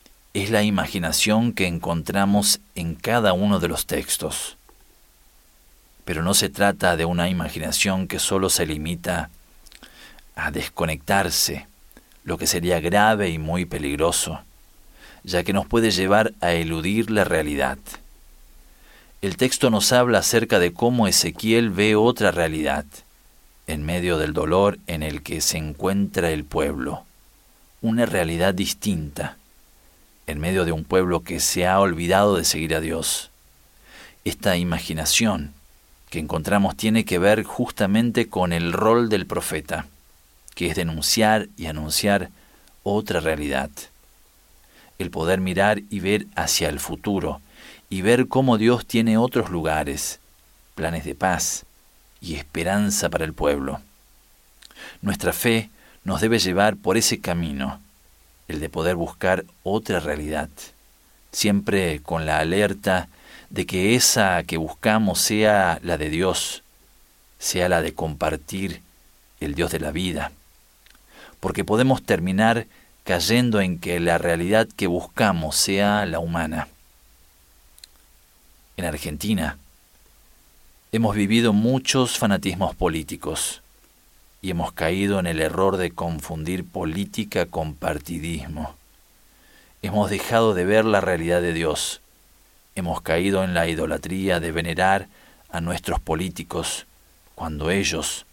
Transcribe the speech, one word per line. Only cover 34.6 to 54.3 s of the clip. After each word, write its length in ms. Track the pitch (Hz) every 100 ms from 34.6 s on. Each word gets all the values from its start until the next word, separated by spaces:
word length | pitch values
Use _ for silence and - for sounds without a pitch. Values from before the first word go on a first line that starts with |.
| 87 82 - 80 73 - 113 85 71 - _ _ _ _ -
que 100 | 82
encontramos 580 | 78 82 76 101 98 -
tiene 280 | 107 113
que 140 | - 87
ver 240 | 98 107
justamente 840 | - - 123 - 98 107 120 120 110
con 260 | 95 90
el 180 | 85 85
rol 380 | 85 110 117 117
del 160 | 101 87
profeta, 600 | 90 - 78 - 78 - _ _ _ _ _ -
que 140 | - 87
es 80 | 90
denunciar 720 | 82 80 - 110 107 110 90 -
y 80 | 82
anunciar 640 | 78 76 - 104 98 87 - _ _ - _
otra 360 | 101 104 104 -
realidad. 500 | - 80 73 67 71 - - _ _ _ _ _ _ _ _ _ - -
El 120 | 87
poder 300 | 80 82 95
mirar 420 | 92 90 104 104 101
y 100 | 101
ver 260 | 95 104 104 -
hacia 340 | 80 - 78
el 100 | 73
futuro, 640 | - 73 104 95 78 69 - - - - -
y 100 | 95
ver 260 | 101 123 127
cómo 300 | 131 131 110
Dios 300 | 110 120 -
tiene 320 | 117 113 110
otros 320 | 123 120 101
lugares, 720 | 87 80 78 73 71 - - _ _ _ _ _
planes 300 | - 80 82
de 100 | 71
paz 520 | 67 92 85 - - - _ _ _ _ _
y 160 | 82 73
esperanza 760 | 69 85 85 104 101 - 85
para 160 | 80 78
el 80 |
pueblo. 480 | - 73 71 67 71 - _ _ _ _